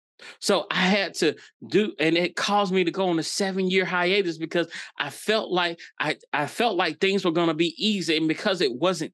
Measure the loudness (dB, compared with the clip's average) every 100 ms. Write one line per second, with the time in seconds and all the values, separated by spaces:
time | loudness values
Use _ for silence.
0 | _ _ -20 -8 0 0 2 0 2 2
1 | 0 0 0 0 -12 _ 0 0 0 0
2 | 2 2 0 -2 0 2 2 2 2 0
3 | 0 0 -2 -2 -2 0 0 0 0 0
4 | 2 2 0 -4 -2 -2 -2 -6 -14 -8
5 | -8 -8 -2 -2 0 -2 -2 -4 -14 -6
6 | -4 -4 -4 -4 -4 0 0 2 -2 0
7 | 0 2 0 2 0 2 -2 0 -2 0
8 | 0 0 2 0 -2 0 0 0 0 0
9 | -6